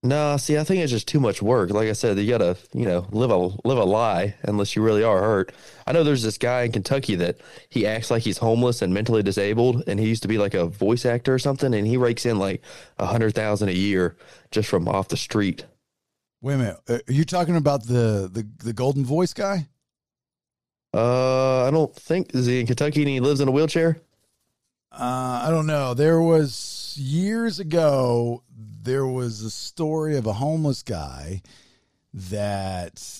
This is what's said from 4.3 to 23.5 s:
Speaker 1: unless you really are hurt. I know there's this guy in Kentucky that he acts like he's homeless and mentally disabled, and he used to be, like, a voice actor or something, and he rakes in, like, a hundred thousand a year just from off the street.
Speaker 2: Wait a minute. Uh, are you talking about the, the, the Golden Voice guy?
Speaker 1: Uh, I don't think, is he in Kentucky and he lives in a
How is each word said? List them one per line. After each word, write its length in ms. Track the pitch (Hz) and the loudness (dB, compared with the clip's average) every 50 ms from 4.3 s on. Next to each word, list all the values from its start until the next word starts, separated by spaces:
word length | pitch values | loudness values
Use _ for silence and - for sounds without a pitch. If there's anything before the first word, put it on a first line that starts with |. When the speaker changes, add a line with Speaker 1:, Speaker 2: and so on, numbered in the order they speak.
| 101 - | -6 -6
Speaker 1:
unless 340 | - - 104 104 101 98 - | -4 -2 0 0 -2 -2 0
you 60 | 107 | 0
really 220 | 107 113 110 104 110 | 2 2 4 4 4
are 160 | 113 104 92 | 4 4 4
hurt. 320 | 98 110 110 98 92 - - - - - - - - | 4 4 2 2 0 -2 -6 -20 -20 -20 -20 -14 -6
I 60 | - | 0
know 120 | 139 170 160 | 2 2 4
there's 200 | 147 147 127 113 | 4 2 2 0
this 160 | 110 104 - | -2 -2 -2
guy 240 | - 120 123 127 123 | -2 0 0 0 0
in 80 | 117 | 0
Kentucky 420 | 110 113 92 - 139 139 131 - 104 87 | -2 -4 -2 0 -2 -2 0 -2 -2 0
that 200 | 87 87 85 - - - - - - _ | 0 -2 -2 -6 -10 -20 -20 -20 -20 _
he 160 | - 123 107 | -2 -2 0
acts 240 | 107 107 113 113 - | 0 -2 -4 -2 -2
like 140 | 123 113 113 | -2 0 0
he's 160 | 113 95 - | -2 -2 0
homeless 420 | - 113 113 117 123 123 120 - | 2 2 2 4 2 2 0 0
and 100 | 107 90 | 0 0
mentally 300 | 92 101 110 113 117 110 | 0 0 0 2 2 2
disabled, 600 | 101 98 95 - 101 101 107 113 120 127 120 120 - | 2 0 0 0 0 0 2 2 2 2 2 0 -2
and 140 | - 101 98 | -4 -2 -2
he 80 | 110 110 | 0 0
used 160 | 113 110 - | 0 -2 -2
to 40 | 95 | -2
be, 120 | 110 110 | 0 0
like, 160 | 104 98 - | 0 0 0
a 100 | 95 85 | 0 -2
voice 400 | 85 92 104 95 98 120 120 - | -2 -2 -2 0 0 0 2 0
actor 260 | 123 117 120 120 - | 0 -2 0 0 0
or 80 | 131 127 | 0 0
something, 360 | - 143 135 127 - 135 120 | 0 -2 -2 0 0 0 0
and 100 | 107 101 | 0 0
he 100 | 110 120 | 0 0
rakes 300 | 127 123 120 120 - - | 2 2 0 0 0 -2
in, 140 | 120 113 101 | -2 0 0
like, 240 | 95 98 98 - _ - - - - - _ _ | 0 -2 -4 -6 _ -14 -20 -20 -20 -20 _ _
a 80 | 98 | -4
hundred 300 | 92 92 117 113 110 104 | -2 0 0 0 0 0
thousand 340 | 113 107 107 104 98 104 98 | 0 0 0 0 0 0 0
a 60 | 90 | 0
year 420 | 90 98 101 101 92 90 85 - _ - - - - _ _ | 0 0 0 2 2 0 0 -2 _ -20 -20 -20 -20 _ _
just 180 | - 110 107 - | -4 -4 -2 0
from 200 | - 95 85 87 | 0 0 0 0
off 220 | 98 98 95 - | 0 -2 -2 -2
the 80 | - 98 | -6 -6
street. 460 | - - - 107 101 98 85 - - - _ _ _ _ _ _ _ _ _ _ _ _ _ _ | -6 -2 -2 0 0 0 -2 -4 -10 -20 _ _ _ _ _ _ _ _ _ _ _ _ _ _
Speaker 2:
Wait 140 | - 135 139 | -6 -4 -2
a 20 | 135 | 0
minute. 200 | 123 104 - - _ - | -2 -2 -4 -8 _ -4
Uh, 80 | 120 120 - - | -4 -4 -2 -2
are 60 | - | 0
you 100 | 139 160 | 0 0
talking 320 | - - 175 175 160 175 | 0 0 -2 0 2 0
about 300 | 165 147 147 143 139 107 | 2 2 2 0 0 -2
the, 460 | 117 123 123 117 113 107 101 98 92 | 0 0 2 2 2 2 0 -2 -4
the, 160 | 90 113 110 104 113 - - | -6 -8 -8 -8 -12 -10 -8
the 100 | 117 117 | -8 -4
Golden 320 | 104 127 131 143 139 139 | -2 -2 0 0 0 -2
Voice 280 | 120 139 160 180 175 - | 0 0 0 0 0 -2
guy? 340 | - 214 196 202 185 151 - _ _ _ _ _ _ _ _ _ _ _ _ _ _ _ _ _ _ _ _ _ _ _ _ - | -4 -4 -2 -2 -4 -4 -8 _ _ _ _ _ _ _ _ _ _ _ _ _ _ _ _ _ _ _ _ _ _ _ _ -2
Speaker 1:
Uh, 760 | 104 113 120 123 127 131 131 131 131 131 131 131 131 123 131 | 0 2 2 2 2 2 2 2 2 2 2 2 2 2 2
I 40 | |
don't 220 | 143 160 156 - - | 2 2 2 0 -2
think, 400 | - - - 160 185 185 - - | -12 -6 -2 -2 -2 -2 -2 -2
is 120 | 127 127 | 0 0
he 160 | 120 123 127 | 2 2 0
in 60 | 120 113 | 0 0
Kentucky 340 | 127 123 151 151 143 147 | 0 0 0 0 2 2
and 80 | 147 143 | 2 2
he 100 | 135 131 | 0 0
lives 220 | 123 139 147 135 | 2 2 2 2
in 80 | 143 | 2
a 20 | 135 | 2